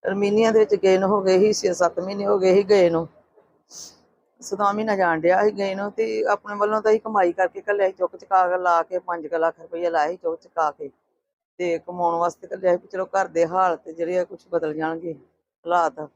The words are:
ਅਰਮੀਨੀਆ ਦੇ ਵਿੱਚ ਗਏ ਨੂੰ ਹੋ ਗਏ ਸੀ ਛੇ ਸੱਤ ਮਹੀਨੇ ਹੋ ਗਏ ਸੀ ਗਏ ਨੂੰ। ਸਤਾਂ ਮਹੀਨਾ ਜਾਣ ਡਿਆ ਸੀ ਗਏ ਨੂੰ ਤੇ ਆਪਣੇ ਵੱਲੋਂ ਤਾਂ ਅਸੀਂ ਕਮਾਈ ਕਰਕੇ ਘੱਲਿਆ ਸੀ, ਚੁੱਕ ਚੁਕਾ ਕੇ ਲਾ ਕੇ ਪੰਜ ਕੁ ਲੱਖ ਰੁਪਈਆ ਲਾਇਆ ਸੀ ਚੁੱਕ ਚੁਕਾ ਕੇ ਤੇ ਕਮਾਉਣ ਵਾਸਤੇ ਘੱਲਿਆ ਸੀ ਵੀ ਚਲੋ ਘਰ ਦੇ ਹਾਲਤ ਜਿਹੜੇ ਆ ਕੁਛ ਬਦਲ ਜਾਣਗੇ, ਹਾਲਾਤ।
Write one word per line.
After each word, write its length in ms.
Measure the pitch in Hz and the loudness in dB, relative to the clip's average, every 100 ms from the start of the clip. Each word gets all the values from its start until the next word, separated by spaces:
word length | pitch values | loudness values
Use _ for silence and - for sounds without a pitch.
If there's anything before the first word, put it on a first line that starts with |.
| 185 | -4
ਅਰਮੀਨੀਆ 440 | 196 202 208 226 | -2 0 2 4
ਦੇ 80 | 220 | 4
ਵਿੱਚ 160 | 214 208 | 2 2
ਗਏ 220 | 190 185 | 4 4
ਨੂੰ 120 | 190 | 4
ਹੋ 120 | 208 | 0
ਗਏ 180 | 190 185 | 2 4
ਸੀ 140 | 208 | 4
ਛੇ 200 | 208 202 | 2 -2
ਸੱਤ 260 | 175 175 170 | 0 0 0
ਮਹੀਨੇ 260 | 180 202 202 | -8 -6 -2
ਹੋ 140 | 202 | 2
ਗਏ 160 | 185 185 | 4 4
ਸੀ 80 | |
ਗਏ 260 | 196 202 175 | 4 4 4
ਨੂੰ। 180 | 165 165 _ _ _ _ _ _ - - _ _ _ _ _ | 2 -4 _ _ _ _ _ _ -20 -20 _ _ _ _ _
ਸਤਾਂ 340 | - 196 202 | -10 -2 0
ਮਹੀਨਾ 220 | 208 220 202 | 0 -2 0
ਜਾਣ 240 | 180 160 | 2 2
ਡਿਆ 240 | 170 185 | 2 4
ਸੀ 80 | 208 | 2
ਗਏ 240 | 196 196 190 | 0 -6 -4
ਨੂੰ 160 | 202 | -8
ਤੇ 340 | 202 220 220 208 | -4 -4 -2 0
ਆਪਣੇ 300 | 208 208 208 | -2 -4 -4
ਵੱਲੋਂ 260 | 208 214 | -2 0
ਤਾਂ 100 | 214 | 2
ਅਸੀਂ 100 | 214 | 0
ਕਮਾਈ 320 | 220 214 180 | 0 0 0
ਕਰਕੇ 280 | 175 185 196 | 0 -2 -4
ਘੱਲਿਆ 260 | 190 208 190 | -4 0 0
ਸੀ, 60 | |
ਚੁੱਕ 240 | 190 180 175 | -2 -6 -6
ਚੁਕਾ 300 | - 190 180 | -2 0 2
ਕੇ 100 | 180 | 0
ਲਾ 260 | 180 170 | 2 0
ਕੇ 160 | 160 180 | 0 -6
ਪੰਜ 280 | - 170 156 | -6 -10 -6
ਕੁ 100 | 165 | -2
ਲੱਖ 220 | 165 160 | -2 -4
ਰੁਪਈਆ 300 | 165 170 175 | -14 -6 -2
ਲਾਇਆ 200 | 165 151 | 0 -2
ਸੀ 80 | 180 | -2
ਚੁੱਕ 240 | 170 165 | -6 -8
ਚੁਕਾ 300 | _ - 156 | _ -2 -2
ਕੇ 180 | 143 143 _ _ _ _ _ _ _ | -2 -16 _ _ _ _ _ _ _
ਤੇ 220 | 175 165 | -4 -4
ਕਮਾਉਣ 360 | - 180 170 170 | -6 -4 -2 0
ਵਾਸਤੇ 320 | 170 165 - | -2 -4 -14
ਘੱਲਿਆ 240 | 190 190 | -4 0
ਸੀ 60 | 175 | 0
ਵੀ 100 | - | -2
ਚਲੋ 180 | 190 185 | -8 -4
ਘਰ 220 | 190 180 | -2 -2
ਦੇ 180 | 160 165 | 0 0
ਹਾਲਤ 440 | 185 185 165 - | 2 0 0 -8
ਜਿਹੜੇ 300 | 160 165 180 | -8 -4 -2
ਆ 40 | |
ਕੁਛ 240 | 180 - _ | -4 -10 _
ਬਦਲ 220 | 170 160 | -4 -4
ਜਾਣਗੇ, 400 | 156 160 165 170 | -4 -6 -6 -10
ਹਾਲਾਤ। 960 | 151 _ _ _ _ 165 175 165 151 151 | -14 _ _ _ _ -2 0 0 -4 -16